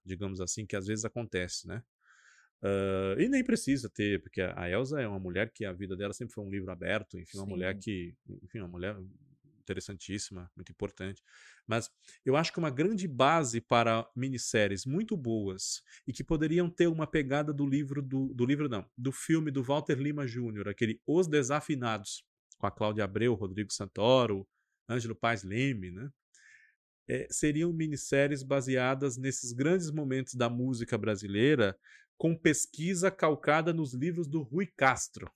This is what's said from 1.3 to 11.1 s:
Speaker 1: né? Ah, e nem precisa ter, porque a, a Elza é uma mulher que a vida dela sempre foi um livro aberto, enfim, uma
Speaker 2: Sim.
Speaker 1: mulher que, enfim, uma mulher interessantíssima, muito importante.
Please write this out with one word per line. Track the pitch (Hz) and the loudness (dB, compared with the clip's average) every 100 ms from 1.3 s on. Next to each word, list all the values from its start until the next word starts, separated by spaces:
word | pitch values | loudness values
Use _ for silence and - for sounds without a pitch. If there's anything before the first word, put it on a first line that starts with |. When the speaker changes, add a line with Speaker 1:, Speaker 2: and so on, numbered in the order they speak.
| 92 90 - - | -4 -4 -6 -10
Speaker 1:
né? | 98 - _ _ _ _ _ _ _ | -12 -12 _ _ _ _ _ _ _
Ah, | 98 98 98 95 95 101 | -2 0 0 0 0 2
e | 220 | 2
nem | 269 | 2
precisa | 247 226 - 139 113 | 2 0 2 0 -2
ter, | - 104 98 | -2 0 0
porque | - - | -2 -4
a, | 90 90 | -4 -4
a | 87 | -2
Elza | 95 131 147 | -2 -2 -4
é | 113 | -4
uma | 98 | -4
mulher | 92 90 117 | -4 -2 -4
que | - 104 | -4 -8
a | |
vida | 90 95 92 | -6 -8 -6
dela | 101 | -6
sempre | 104 117 | -6 -10
foi | - | -10
um | 101 | -6
livro | 98 92 | -6 -6
aberto, | 87 90 107 101 98 | -6 -2 -2 -4 -14
enfim, | 87 101 | -12 -10
uma | 98 | -8
Speaker 2:
Sim. | |
Speaker 1:
mulher | 92 92 101 | -4 -4 -4
que, | 104 95 87 - - 95 | -4 -6 -6 -12 -18 -18
enfim, | 98 113 | -14 -12
uma | 90 | -10
mulher | 87 92 101 95 101 _ _ _ _ | -8 -8 -8 -14 -20 _ _ _ _
interessantíssima, | - 95 - 98 - 101 - 95 87 - | -10 -8 -8 -10 -8 -8 -8 -12 -14 -16
muito | 92 | -18
importante. | - 101 - 92 | -8 -8 -6 -10